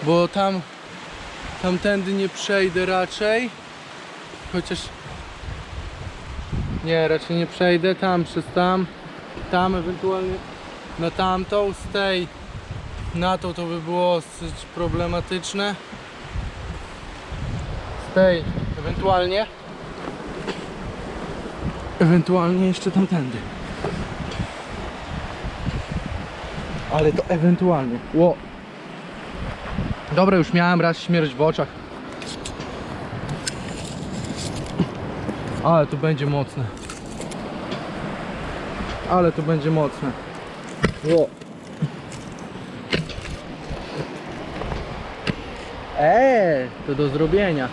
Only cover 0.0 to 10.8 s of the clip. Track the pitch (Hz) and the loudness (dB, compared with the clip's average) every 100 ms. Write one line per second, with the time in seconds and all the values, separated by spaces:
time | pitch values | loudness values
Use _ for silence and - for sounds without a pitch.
0 | 147 170 175 - 196 190 151 - - - | 6 6 6 4 2 2 -4 -12 -14 -14
1 | - - - - - - 180 180 208 202 | -12 -12 -12 -10 -10 -2 0 2 4 2
2 | 190 196 190 - - 202 190 175 185 185 | 2 0 0 -2 0 4 4 4 2 2
3 | 185 - 208 226 247 - - - - - | 0 0 2 4 2 -4 -14 -14 -14 -14
4 | - - - - - 185 - 185 - - | -14 -14 -14 -14 -4 -4 -2 -6 -6 -12
5 | - - - - - - - - - - | -12 -12 -12 -10 -10 -10 -8 -10 -10 -10
6 | - - - - - - - - 160 165 | -10 -10 -10 -10 -4 -2 -2 -2 2 4
7 | 160 160 - 170 165 - 180 175 180 180 | 6 4 2 0 0 4 6 6 4 2
8 | 196 180 165 - 156 - 180 185 185 - | 4 2 2 -2 -2 2 4 4 2 -4
9 | - - - - - 185 185 190 170 180 | -14 -14 -14 -12 0 2 4 2 -2 -2
10 | 190 190 185 185 - - - - | 0 0 0 -4 -8 -14 -14 -14